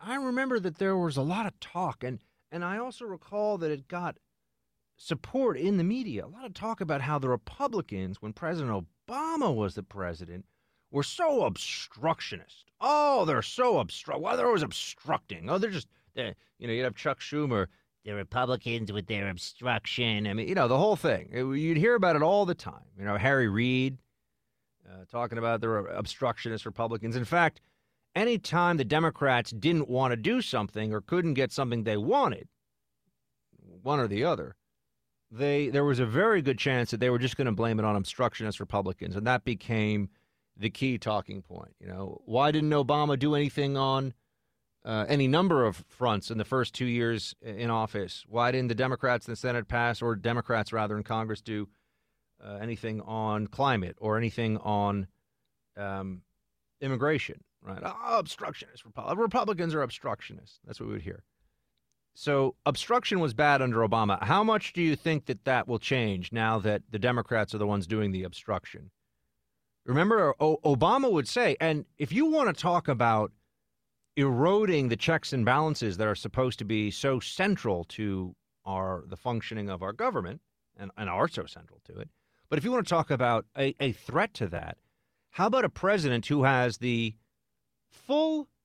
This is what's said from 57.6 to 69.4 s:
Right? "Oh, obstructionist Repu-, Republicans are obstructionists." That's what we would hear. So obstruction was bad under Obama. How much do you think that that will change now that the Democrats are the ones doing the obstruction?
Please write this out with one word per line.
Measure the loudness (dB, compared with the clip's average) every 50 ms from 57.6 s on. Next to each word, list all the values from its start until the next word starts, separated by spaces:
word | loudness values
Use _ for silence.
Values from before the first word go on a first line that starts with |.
| -14
Right? | -14 -12 -10 -8
"Oh, | -10 -10 -8 -4 0 0 0
obstructionist | 0 -2 -8 -10 -10 -12 -12 -12 -16 -20 -20 -20 -20
Repu-, | -16 -12 -8 -6 -4 -2
Republicans | 0 0 0 0 0 0 0 -2 -2 -2 -2 0
are | -2
obstructionists." | -2 -2 -4 -6 -6 -6 -6 -6 -8 -16 -18 -18 -20 -20 -20 _ _
That's | -16 -14 -10
what | -8
we | -8 -8
would | -8
hear. | -8 -10 -12 -14 -16 _ _ _ _ _ _ _ _ _ _ _ _ _ _ _ _ _ _
So | -8 -2 2 2 4 4 2 0 _ -2
obstruction | -2 -2 -2 0 2 2 2 2 2 0 0
was | 0 0 2
bad | 4 4 6 6 4
under | 4 2 2 4
Obama. | 4 4 4 4 4 4 2 2
How | 2 2 4 4 4
much | 4 2 2 0 -4 -2
do | 0 2
you | 2 2
think | 2 2 0 0 0 0
that | -4 -6 -2 0
that | 2 2 2 2
will | 0 -2 -2
change | 0 0 0 2 2 2 0 -2 -4 -4
now | -2 0 2 2 2 2
that | 2 2 0 0 -2 -4
the | -4 0
Democrats | 2 2 2 2 0 0 0 0 0 0 0
are |
the | -2 0
ones | 0 0 0 0
doing | 0 0 0 0 0
the | -2 -2 -4
obstruction? | -6 -10 -10 -6 -4 -4 -4 -4 -8 -18 -18 -18 -20 _ _ _ _ _ _ _ _ _ _